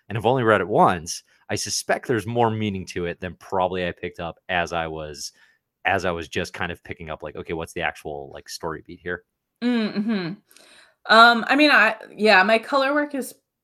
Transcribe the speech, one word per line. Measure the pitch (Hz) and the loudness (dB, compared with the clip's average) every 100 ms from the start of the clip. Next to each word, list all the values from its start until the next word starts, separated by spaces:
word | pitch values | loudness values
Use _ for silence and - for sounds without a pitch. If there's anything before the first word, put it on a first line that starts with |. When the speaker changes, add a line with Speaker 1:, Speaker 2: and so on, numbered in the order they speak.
| - | -10
Speaker 1:
and | 107 | -2
I've | 113 | 2
only | 131 | 2
read | 110 101 | 4 2
it | 92 | 2
once, | 131 151 87 80 - - _ - | 2 4 2 -6 -12 -16 _ -8
I | 104 | -6
suspect | 104 - - - - | -4 -6 -4 -4 -2
there's | 113 98 | -2 -2
more | 120 117 | 2 2
meaning | 110 107 95 85 | 2 -4 -6 -8
to | 92 85 | -6 -6
it | - | -6
than | 90 80 | -10 -12
probably | - 95 90 92 87 | -6 -2 0 -2 -4
I | |
picked | - 90 - | -6 -10 -10
up | 82 - - | -12 -10 -4
as | 90 80 | -2 -2
I | 85 80 | -4 -6
was, | 78 76 71 - - _ _ _ _ 92 | -8 -12 -12 -16 -18 _ _ _ _ -2
as | 95 90 | 0 -2
I | |
was | 85 80 | -4 -6
just | 95 85 | -6 -6
kind | - 87 | -6 -8
of | 87 | -8
picking | - - 80 | -16 -14 -12
up, | 76 | -12
like, | 76 80 | -12 -12
okay, | 90 | -10
what's | 82 82 | -8 -8
the | 87 | -6
actual, | 78 - 78 73 69 | -6 -6 -10 -12 -14
like, | 73 - | -18 -16
story | - 82 78 - | -12 -10 -10 -14
beat | 87 | -14
here? | 87 87 _ _ _ _ | -10 -10 _ _ _ _
Speaker 2:
Mm, | 240 240 208 208 | -4 -2 -2 -4
mm-hmm. | 214 202 165 196 _ _ _ _ _ _ - | -4 -4 -6 -10 _ _ _ _ _ _ 4
Um, | 165 233 233 - | 8 8 6 2
I | 269 | 4
mean, | 302 | 6
I, | 233 220 220 - - | 6 4 0 -10 0
yeah, | 214 190 | 4 6
my | 196 226 | 6 2
color | - 277 269 | 2 0 2
work | 294 294 277 | 0 -2 -6
is, | - - _ _ | -8 -14 _ _